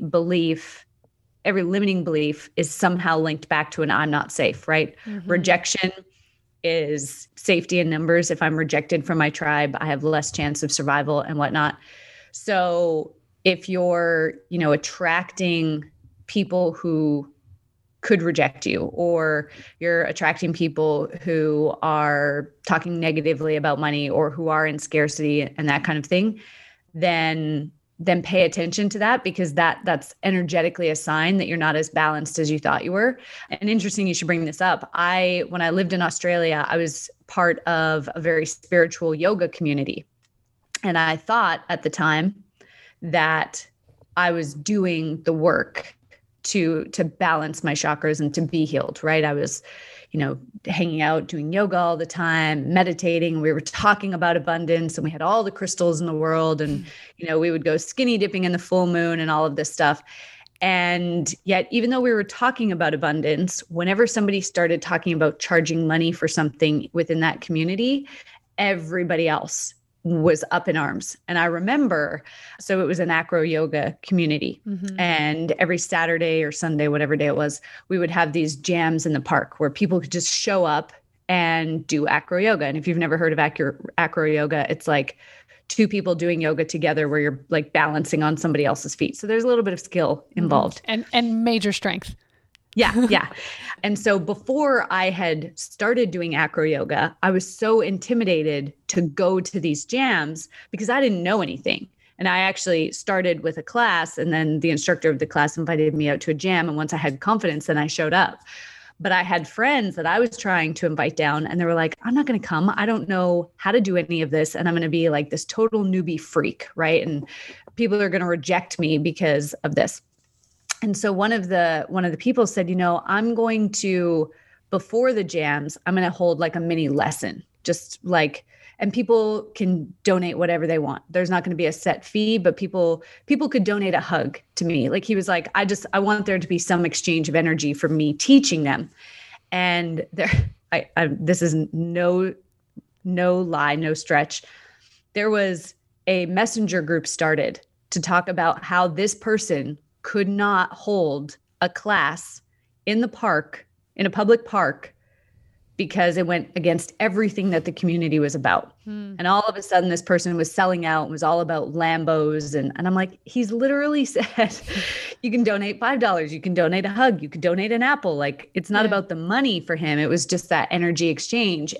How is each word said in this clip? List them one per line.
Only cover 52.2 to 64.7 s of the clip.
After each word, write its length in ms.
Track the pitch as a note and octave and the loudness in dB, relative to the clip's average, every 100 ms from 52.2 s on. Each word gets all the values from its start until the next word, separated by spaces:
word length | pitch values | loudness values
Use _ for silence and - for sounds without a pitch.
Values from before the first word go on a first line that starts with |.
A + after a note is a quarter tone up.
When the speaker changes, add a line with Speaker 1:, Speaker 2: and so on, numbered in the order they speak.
| E3 D#3+ D#3 D3+ C3 | 0 2 2 0 2
Speaker 1:
meditating. 680 | F3+ F#3 E3 F3+ E3+ E3+ D#3+ | 2 2 2 0 2 0 2
We 120 | D#3 | 2
were 80 | D#3 | 0
talking 520 | D#3 - G#3 G3+ G3 | -2 0 4 4 0
about 220 | F3 F3 F3 | 0 2 2
abundance, 640 | F3 E3 E3+ E3 E3 E3 | 0 -2 0 0 0 -4
and 80 | D#3 | -4
we 40 | |
had 120 | D3+ | -2
all 220 | E3 A3+ | 0 2
the 80 | G3 | 0
crystals 500 | G3 F#3 - F3 D#3 | -4 -6 0 0 0
in 40 | E3+ | -2
the 80 | |
world. 460 | D#3 D#3+ D#3+ D#3+ D3+ | -2 2 2 2 0
And, 240 | D3+ C#3 | -2 -4
Speaker 2:
Mm. 40 | E3 - - - | -8 -16 -20 -12
Speaker 1:
you 100 | E3 | -2
know, 120 | D#3 | 0
we 100 | E3+ | 2
would 140 | D#3+ | 0
go 140 | D#3+ D#3 | 0 0
skinny 400 | - - B3 A3 | -2 0 2 2
dipping 260 | G3+ F#3+ | 0 0
in 80 | F3+ | 0
the 80 | F3 | -2
full 280 | - F#3 F3 | 0 2 4
moon 340 | E3+ E3+ E3 | 2 0 0
and 100 | D#3+ | 0
all 140 | D#3 D#3 | 2 2
of 100 | C#3+ | 0
this 160 | D3+ | -6
stuff. 320 | - D3 D3+ - - - - - - | 2 2 2 -6 -20 -20 -20 -20 -4
And 720 | F#3+ F3+ F3 F3 F3 F3 F3 - F#3 | 0 2 2 0 0 -2 -2 -6 0
yet, 220 | F#3 F#3 | 0 2
even 180 | A#3 A#3+ | 0 0
though 120 | B3+ | 2
we 100 | B3 | 2
were 120 | G#3+ G3+ | 2 -2
talking 460 | - B3 B3+ A3 | -2 -2 0 -2
about 200 | E3+ D#3+ | 2 0
abundance, 680 | D3 D3 D3+ D3+ D3+ F3+ - - | 0 0 0 0 0 0 -4 -8
whenever 360 | E3 F3 G3 A#3 | -4 0 2 2
somebody 360 | A3+ G3+ G3 | 2 0 0
started 400 | F#3 F3 E3+ | -2 0 2